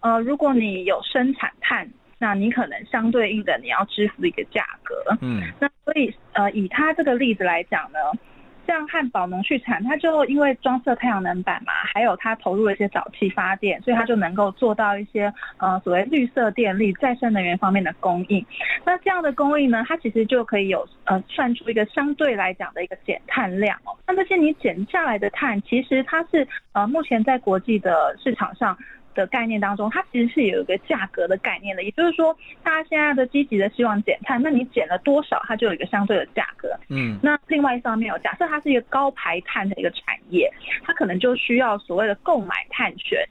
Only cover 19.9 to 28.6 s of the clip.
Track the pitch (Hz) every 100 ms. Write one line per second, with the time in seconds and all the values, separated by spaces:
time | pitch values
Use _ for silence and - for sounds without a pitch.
19.9 | 330 233 220 220 254 226 208 196 185 -
20.9 | - - 190 202 - 262 240 - 226 208
21.9 | - 285 285 302 220 185 185 175 - 180
22.9 | 190 - 190 - 269 208 180 208 - -
23.9 | - - 370 381 381 302 302 240 170 202
24.9 | 370 320 214 202 - 277 208 - 240 269
25.9 | 262 262 320 330 330 269 - _ - 208
26.9 | 302 302 233 220 262 254 196 226 214 185
27.9 | 165 147 - - 226 202 -